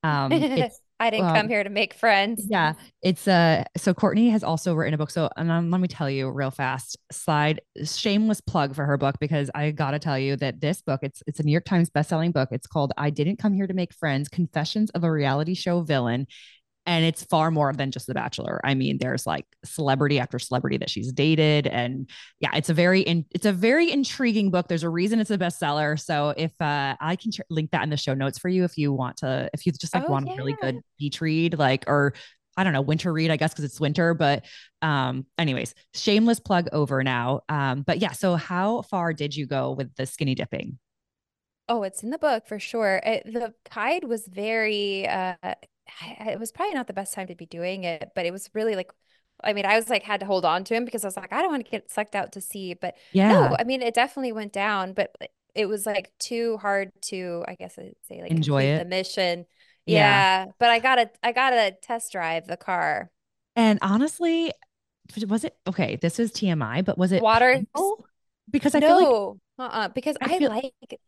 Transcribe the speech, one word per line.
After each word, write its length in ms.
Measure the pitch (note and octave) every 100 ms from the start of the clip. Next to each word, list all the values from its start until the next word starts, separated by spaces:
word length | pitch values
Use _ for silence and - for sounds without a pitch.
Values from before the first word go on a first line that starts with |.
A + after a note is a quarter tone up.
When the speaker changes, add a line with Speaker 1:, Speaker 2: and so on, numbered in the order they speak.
Speaker 1:
Um, 440 | D#3+ C#3+ C3+ D#4 C#4+
Speaker 2:
<laughs> 0 |
Speaker 1:
it's, 260 | C4 A#3+ - _ -
Speaker 2:
I 120 | A3+
didn't 180 | G#3+ F3+
Speaker 1:
um, 40 |
Speaker 2:
come 160 | G#3+ G#3+
here 160 | G#3+
to 60 | G3
make 240 | G3+ G3
friends. 560 | - A#3 G3 G3+ A3 G3+
Speaker 1:
yeah, 240 | G3 D#3 D#3 - _
it's, 260 | F#3 F3 G3
uh, 360 | F3+ E3 D#3+ - F3
so 180 | G3+
Courtney 360 | F3 G#3 G#3 A#3+
has 140 | G#3+
also 300 | - D#3+ F#3
written 200 | D#3+ D3+
a 40 | D3+
book. 120 | D3+
So, 200 | E3+ D3+ -
and, 140 | E3
um, 200 | E3+ E3+
let 100 | F#3
me 80 | F3+
tell 220 | - C#3+
you 200 | C3+ C3
real 200 | C#3 C3+
fast, 460 | - C3 C3 - - _
side, 480 | - - D3+ D3+ D3+ - -
shameless 560 | D#3 - G#3+ G3+ A3 G3+
plug 340 | - E3+ C#3
for 120 | C#3 C#3+
her 100 | C#3
book, 180 | C#3 -
because 300 | D3+ D#3 C#3
I 180 | - D3+
gotta 260 | D3 C#3 D3
tell 200 | D#3 C3+
you 180 | C3+ C#3
that 240 | C3+ F2
this 220 | D3+ F#3
book, 180 | - C3+
it's, 200 | C#3 - -
it's 140 | C#3+
a 40 |
New 80 | D3
York 140 | D#3+ -
Times 240 | F3+ E3+
best-selling 420 | D3 D3+ D#3+ E3+
book. 180 | D#3 C3
It's 140 | A#2+ -
called 260 | D#3 C#3 -
I 120 | D3
Didn't 260 | D3+ D3+ G#3+
Come 160 | G#3
Here 120 | G3 F#3+
to 80 |
Make 200 | F#3 F3
Friends, 340 | - D#3+ C3+ C#3+
Confessions 600 | - E3+ D#3 D#3 G#3+ G#3+
of 120 | F3
a 80 | E3+
Reality 420 | D#3 C#3 C#3 D#3
Show 280 | F#3 F3+ F3
Villain. 440 | D#3 C#3 A#2+ B2 C#3 - - _ _ _ F3+
And 180 | E3
it's 180 | E3 -
far 260 | - E3 D#3+
more 220 | D#3+ C#3+
than 180 | D3+ C3+
just 160 | C3+ -
The 60 |
Bachelor. 460 | B2+ A#2 - - -
I 100 | C3+
mean, 240 | C3+ C3+ C3+
there's, 280 | B2+ B2+ -
like, 200 | D2+ - _
celebrity 540 | - - C#3+ C3+ C#3+ C#3+
after 200 | B2 B2
celebrity 380 | - B2 C3+ C3+
that 120 | -
she's 220 | - A#2+
dated. 540 | B2+ D3+ D#3+ D3+ D3 C#3+
And 420 | B2 B2 C3+ C3 - - _
yeah, 100 | C#3+ -
it's 140 | -
a 40 |
very 280 | D#3+ F3 F#3+
in-, 240 | D#3+ E3+ C#3+
it's 140 | - G#3
a 60 |
very 400 | F#3 A3 D4+ E4+
intriguing 580 | C#4+ C4 - B3 A3 G3
book. 180 | F3 E3+
There's 140 | E3+
a 60 | E3+
reason 320 | E3+ G3+ A3+
it's 100 | G#3+
a 80 | G3
bestseller. 600 | F3 - D3 D3 D3+ D3+
So 300 | - D3+ D3 C#3+
if, 140 | D#3+ -
uh, 360 | D#3 D3 C#3 -
I 160 | D#3 F#3
can 160 | A3+
ch-, 100 | G3 -
link 200 | D#3+ D#3
that 120 | -
in 60 | D#3
the 80 | D3
show 160 | -
notes 240 | C3+ C3+ -
for 100 | F3+
you, 160 | F#3
if 140 | F3+ -
you 140 | C#3+
want 240 | C3+ B2 -
to, 320 | C3+ C3 -
if 140 | C#3+ F3+
you 60 |
just, 220 | C3 E3
like, 140 | - D4
Speaker 2:
Oh, 0 |
Speaker 1:
want 180 | C#3 C3+
a 40 | -
really 160 | C3+ C#3+
Speaker 2:
yeah. 0 |
Speaker 1:
good 200 | C3 B2+ - _
beach 220 | D3 -
read, 380 | D#3+ D#3+ E3 D#3+
like, 260 | C#3 C3 -
or 280 | C#3+ C#3+ - - _ _ -
I 80 |
don't 80 | F#3+
know, 80 | C#3
winter 300 | C#3 D#3 F#3
read, 180 | D#3+ D#3+
I 60 | D#3
guess, 180 | D#3
'cause 100 | -
it's 160 | C#3+ -
winter. 340 | D3+ D#3 E3+
But, 320 | E3+ D3 C#3+ - - - _
um, 440 | D#3+ C#3+ B2+ C3 C3+ -
anyways, 360 | D#3+ C3 - - _
shameless 460 | - - G#3 A#3 A#3
plug 280 | - F3+ E3+
over 320 | D3+ C#3 C3+
now. 380 | C3 B2 A#2+ C#3 -
Um, 320 | D3+ C#3 C3
but 160 | C#3 F3
yeah, 120 | G#3
so 240 | - F#3+ E3+
how 460 | - F3+ G3+ A#3+
far 300 | - F#3+ E3+
did 240 | D3+ D3 C#3+
you 100 | C3
go 260 | C3+ C3
with 220 | C3+ B2+ -
the 100 | C3
skinny 280 | - C#3
dipping? 440 | B2+ - - - C3 _ _ _ _ _ _ _ _ -
Speaker 2:
Oh, 140 | A#3
it's 200 | G3 -
in 80 | A3
the 80 | D#4+
book 280 | D4+ A3+ -
for 120 | G#3+
sure. 420 | - A#3 G#3 F#3+
It, 200 | - A3 -
the 220 | A#3 A3+ -
tide 400 | - A3+ A3+ F4
was 220 | C#4 A3+ G3
very, 800 | F#3 G#3+ A3+ G#3+ G#3 G3+ F#3+ F#3+
uh, 300 | F#3+ F#3 F3
I, 120 | F#3 - - _ - - E3 -
I, 120 | G#3+
it 80 | A3
was 120 | A3+
probably 220 | - G4+
not 120 | D4 A#3+
the 60 |
best 220 | G3 F#3+
time 120 | G#3 F#3
to 60 | F3
be 100 | E3+
doing 380 | E3+ F3+ F#3+
it, 260 | F3 D#3+ -
but 120 | F#3+ E3+
it 60 |
was 180 | F#3+ -
really, 200 | G#3+ A3 G3
like, 140 | F3+ _ _ _ _ _
I 100 | -
mean, 120 | G3+ G3
I 100 | A3
was, 120 | A3+
like, 140 | G#3+
had 180 | - G3+
to 60 | G3
hold 180 | F#3+
on 200 | E3+ F3
to 100 | F#3+
him 100 | A#3
because 200 | A#3+ A3+
I 20 | G3
was 100 | F#3+
like, 160 | -
"I 80 | A#3+
don't 80 | F4+
wanna 120 | C#4+
get 260 | G#3+ A3 -
sucked 240 | - G#3+
out 180 | G3+ -
to 80 | G3
sea." 340 | - G3+ F#3
But 220 | F3 F3+ - -
Speaker 1:
Yeah. 380 | F#3+ G#3 G3+ A#3
Speaker 2:
no, 60 | -
I 60 |
mean, 180 | A#3+ C4
it 120 | A#3
definitely 380 | A#3 A#3 C#4 B3+
went 200 | A3 G3+
down, 400 | G3 G#3 G3+ F#3
but 200 | F#3+ G3+ - - _ _
it 120 | - G3+
was, 200 | G#3 G#3+
like, 260 | G3+ F#3 _
too 380 | - A#3 A#3 G#3+
hard 340 | G3+ G3 F#3+ -
to, 420 | - F#3+ F3+ E3+ -
I 60 |
guess 240 | F#3 F3+ -
I'd 160 | - -
say, 180 | - F3+
like, 120 | F3
Speaker 1:
Enjoy 280 | E3 C#3+ C#3
Speaker 2:
complete 120 | C#3 D#3
Speaker 1:
it. 0 |
Speaker 2:
the 80 |
mission. 600 | F3 F#3 F#3 - F3+ F3 F3 _ _ _ -
Speaker 1:
Yeah. 380 | G#3 G#3 G3+ F#3+
Speaker 2:
Yeah, 200 | F#3+ F#3+ -
but 120 | A#3+
I 80 | A#3
got 180 | C4 B3+
a, 120 | A#3 -
I 100 | A#3
got 200 | A#3+ C4
a 180 | A#3+ G3+ F#3+
test 300 | - A#3 -
drive 340 | F#3+ E3 E3 E3+
the 100 | F3+
car. 540 | - F3+ D#3+ D3 F3 _ _ _ _ A#3
Speaker 1:
And 220 | A3 G#3
honestly, 720 | F#3+ G#3 D4+ - E4+ E4 E4 - _ _ _ _ - - G#3
was 160 | G#3+
it, 120 | - - -
okay, 300 | G3 C#3+ -
this 220 | E3+ -
is 120 | A3+
T 160 | - G3
M 140 | D#3+
I, 200 | A2 C3+
but 160 | F#3 F3
was 140 | F#3
it 120 | F#3+
Speaker 2:
Water 400 | A3 A3+ B3 C4 - D4+
Speaker 1:
painful? 300 | G4 A4 - _ _ _ -
Because 240 | C#4+ D4
I 60 | D4
feel 160 | D4+ F4+
like 120 | D#4
Speaker 2:
No, 320 | A3+ G3 G3+ _ -
uh-uh, 300 | B3+ A3 F#3+
because 260 | B3 D4+ C#4+
Speaker 1:
I 80 | B3+
Speaker 2:
I 0 |
Speaker 1:
feel 200 | F4+ C#4
Speaker 2:
like, 240 | G#3+ C4+ - A#3+ -